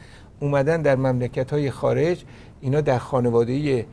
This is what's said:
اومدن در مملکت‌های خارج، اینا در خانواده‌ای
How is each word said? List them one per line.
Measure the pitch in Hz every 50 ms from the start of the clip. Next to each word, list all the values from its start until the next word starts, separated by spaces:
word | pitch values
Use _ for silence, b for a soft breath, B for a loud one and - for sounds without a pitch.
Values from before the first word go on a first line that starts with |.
| b b b b b b - -
اومدن | 147 143 143 139 135 156 165 165
در | 147 143 131
مملکت‌های | 131 135 131 127 123 123 120 - 139 127 - 147 151 143 127
خارج، | - - 143 123 120 131 151 170 175 175 b b b b b b b -
اینا | 143 127 139 156
در | 147 151 127
خانواده‌ای | 120 - - 139 123 123 120 117 117 117 117 131 143 151 139 131 117 101 b